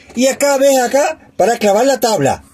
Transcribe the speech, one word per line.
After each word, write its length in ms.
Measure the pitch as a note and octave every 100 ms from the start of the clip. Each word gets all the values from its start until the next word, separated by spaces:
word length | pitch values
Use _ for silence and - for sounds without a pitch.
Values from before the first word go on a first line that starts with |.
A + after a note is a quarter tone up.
| -
Y 120 | - C4
acá, 280 | B3+ C#4+ C#4
ves 200 | C#4 C4+
acá, 520 | A#3+ C4+ D#4+ D#4 - -
para 220 | F#3+ A#3
clavar 260 | G#3 G3 C4
la 140 | C4
tabla. 420 | A#3+ G3+ C3+ - -